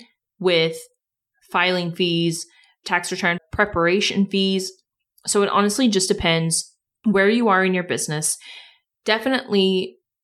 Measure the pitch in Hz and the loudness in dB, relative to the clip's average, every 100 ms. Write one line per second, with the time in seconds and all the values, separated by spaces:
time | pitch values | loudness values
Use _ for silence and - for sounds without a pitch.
0 | - _ _ - 185 170 165 165 - _ | -16 _ _ -4 0 2 0 -4 -16 _
1 | _ _ _ _ _ 180 180 180 175 170 | _ _ _ _ _ 0 2 0 -2 -2
2 | 180 170 170 165 - _ _ _ - 180 | 0 2 0 -2 -10 _ _ _ -4 -4
3 | 180 185 185 175 - - 202 175 170 196 | -2 -2 -2 -2 -4 -2 0 0 2 2
4 | 202 - 196 196 190 190 185 - _ _ | 0 0 0 0 0 -2 -4 -12 _ _
5 | _ _ - 208 202 196 202 202 254 196 | _ _ -2 0 2 2 0 2 2 2
6 | 185 196 175 165 165 165 - _ _ _ | 0 0 0 0 0 -4 -6 _ _ _
7 | 220 196 202 233 226 185 190 185 175 117 | 0 2 4 2 2 2 2 0 -2 -4
8 | - 151 160 - - - - _ _ _ | -4 -4 -4 -6 -12 -20 -20 _ _ _
9 | - 220 262 262 - 202 190 185 - - | -4 -2 0 -2 0 2 2 0 -4 -12
10 | _ _ | _ _